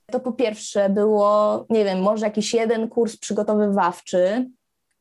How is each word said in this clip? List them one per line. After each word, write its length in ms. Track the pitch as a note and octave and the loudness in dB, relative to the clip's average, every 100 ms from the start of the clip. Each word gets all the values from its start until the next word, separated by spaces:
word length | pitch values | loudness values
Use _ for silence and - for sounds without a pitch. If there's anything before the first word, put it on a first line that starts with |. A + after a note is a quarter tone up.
| - | -8
to 80 | B3 | -6
po 120 | B3+ | -6
pierwsze 580 | - A3+ G#3+ - G#3+ G3 | -2 -2 -2 -6 0 0
było, 760 | G3 G#3+ G#3 G3+ G#3 G#3 G#3+ - | 2 2 4 4 4 2 -2 0
nie 160 | A3 G3+ | 0 2
wiem, 160 | F#3 | 0
może 240 | F#3+ A3 G#3+ | 0 0 -2
jakiś 280 | G#3+ G#3+ | -2 -2
jeden 360 | A#3 A3+ A#3 A3 | 0 0 -2 -2
kurs 280 | - A3 - | -2 -2 -4
przygotowywawczy 1300 | - G#3 G#3 G#3+ G#3 G3 E3+ E3 - F#3 F#3 A3+ B3+ - _ _ _ _ | -6 -4 0 0 2 2 0 -2 -4 0 0 0 -6 -10 _ _ _ _